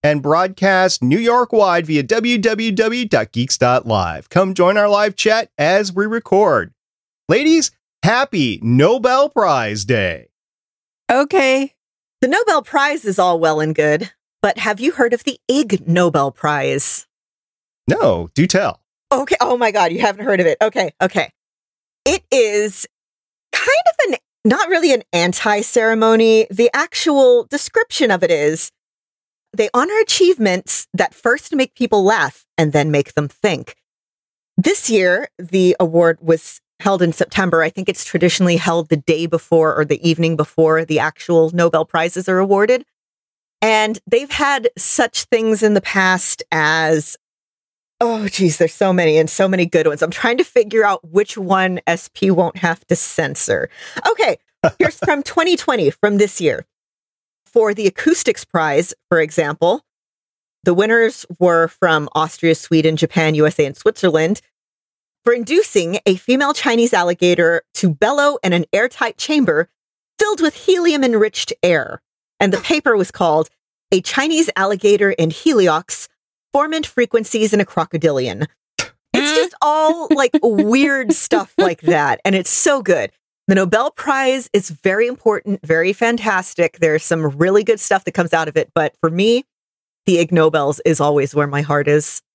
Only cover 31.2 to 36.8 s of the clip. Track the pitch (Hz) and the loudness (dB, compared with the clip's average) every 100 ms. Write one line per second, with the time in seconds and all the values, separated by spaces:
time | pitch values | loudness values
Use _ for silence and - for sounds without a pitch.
31.2 | - 269 - 285 262 _ 240 208 190 220 | -2 -2 -4 -2 -2 _ 0 2 2 0
32.2 | - - _ - 156 147 151 147 - - | -2 -6 _ -2 0 0 0 0 -2 -6
33.2 | 147 - 208 156 - - _ _ _ _ | -6 -4 -4 -4 -10 -20 _ _ _ _
34.2 | _ _ _ - 185 403 - 220 180 185 | _ _ _ -2 -2 -2 0 2 2 0
35.2 | - - 175 190 180 170 175 170 170 165 | -4 -14 -4 2 2 2 0 2 2 0
36.2 | 165 160 - - _ _ | 0 -2 -2 -18 _ _